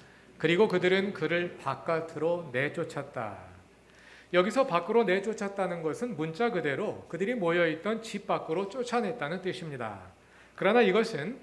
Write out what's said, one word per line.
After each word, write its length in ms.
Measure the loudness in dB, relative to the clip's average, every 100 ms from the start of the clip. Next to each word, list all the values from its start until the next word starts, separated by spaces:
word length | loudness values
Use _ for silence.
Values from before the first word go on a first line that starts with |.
| -20 -20 -20 -2
그리고 300 | 2 4 4
그들은 440 | 4 4 4 2
그를 460 | -2 0 0 -2 -4
바깥으로 920 | -6 -4 -2 -2 -2 -2 -2 -2 -2
내쫓았다. 1000 | -2 -2 -2 -6 -6 -8 -6 -8 -8 -16 -20 -20 -20 -20 -20 -20 -20 0
여기서 340 | 4 4 4 2
밖으로 380 | 2 4 4
내쫓았다는 760 | 4 2 0 -4 -4 -2 -2 -2
것은 340 | -4 -4 -4 -4
문자 340 | -4 0 0
그대로 540 | 0 0 0 -2 -6 -8
그들이 260 | -4 -2
모여있던 680 | 0 2 4 2 2 -2 -4
집 240 | -6 -6 -2
밖으로 420 | -2 -2 -2 -2
쫓아냈다는 760 | -4 -2 -2 -2 -2 -4 -4
뜻입니다. 580 | -4 -6 -6 -6 -6 -8 -14 -20 -20 -20 -18
그러나 280 | -2 4 6
이것은 560 | 6 4 2 -2 -6 -8